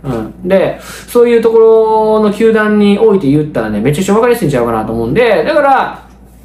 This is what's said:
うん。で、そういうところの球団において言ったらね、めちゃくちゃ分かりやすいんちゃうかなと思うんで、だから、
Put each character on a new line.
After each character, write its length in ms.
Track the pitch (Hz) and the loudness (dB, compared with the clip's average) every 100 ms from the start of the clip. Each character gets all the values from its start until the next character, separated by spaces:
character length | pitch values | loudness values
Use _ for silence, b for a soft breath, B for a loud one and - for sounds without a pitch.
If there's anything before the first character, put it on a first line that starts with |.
う 60 | 139 | -8
ん。 380 | 113 107 92 180 | -8 -8 -10 -2
で、 320 | 190 147 - | 0 0 -6
そ 420 | - - - 240 | -14 -20 -4 0
う 60 | 240 | 2
い 60 | 233 | 2
う 60 | |
と 100 | 226 | 2
こ 60 | 226 | 4
ろ 640 | 226 220 220 220 214 214 | 4 4 2 0 0 0
の 120 | 214 | 0
球 220 | 196 226 | 0 0
団 240 | 214 208 208 | 2 0 2
に 220 | 202 202 | 2 2
お 160 | 220 196 | 2 2
い 40 | |
て 80 | 135 | 0
言 140 | 147 | 0
っ 40 | 147 | -2
た 160 | 123 | -6
ら 80 | 110 | -4
ね、 80 | 104 | -2
め 120 | 123 | -2
ち 80 | 147 | -2
ゃ 20 | |
く 20 | 190 | -2
ち 40 | |
ゃ 20 | |
分 80 | 214 | 0
か 60 | 240 | 0
り 60 | |
や 60 | 233 | 0
す 60 | 147 | -2
い 20 | |
ん 40 | |
ち 60 | 123 | -2
ゃ 40 | |
う 40 | 117 | -2
か 60 | |
な 140 | 113 107 | -4 -4
と 80 | |
思 120 | 117 113 | -4 -2
う 40 | |
ん 40 | 170 | 0
で、 280 | 240 180 | 0 0
だ 120 | 208 311 | 0 0
か 60 | |
ら、 380 | 277 254 180 - - - - - | 0 0 -2 -10 -20 -20 -20 -20